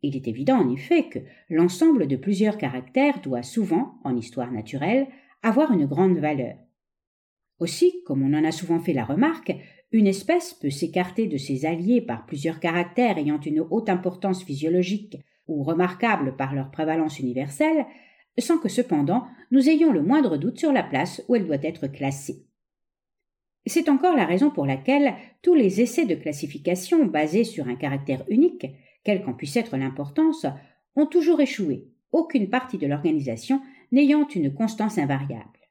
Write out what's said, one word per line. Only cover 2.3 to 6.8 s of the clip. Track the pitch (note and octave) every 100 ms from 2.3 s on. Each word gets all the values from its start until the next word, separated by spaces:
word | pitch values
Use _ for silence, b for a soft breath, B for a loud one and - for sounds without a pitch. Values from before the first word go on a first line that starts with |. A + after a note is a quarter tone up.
| G3 G#3+ G#3
caractères | C3+ B2+ B2+ - C4+ C#4
doit | - B2
souvent, | B2 - G2+ E3 C4+ -
en | C3+ B2
histoire | A2+ - B2
naturelle, | A#2+ A2 C3+ D3+ B3 C4+ B B B
avoir | A3 G#3+ D#4
une | G3 C#3+
grande | C#3+ F#3+ E3+
valeur. | D3+ C#3+ A#2 G2 _ _